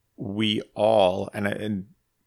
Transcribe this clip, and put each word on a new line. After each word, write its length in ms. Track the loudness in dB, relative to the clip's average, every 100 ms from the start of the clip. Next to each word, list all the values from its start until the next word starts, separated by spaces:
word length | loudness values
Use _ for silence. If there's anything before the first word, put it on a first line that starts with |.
| _ -14
we 460 | -8 -2 -2 -2 -4
all, 540 | 0 4 6 4 2 -6
and, 120 | -6 -6
and 400 | -4 -4 -6 -8 _ _ _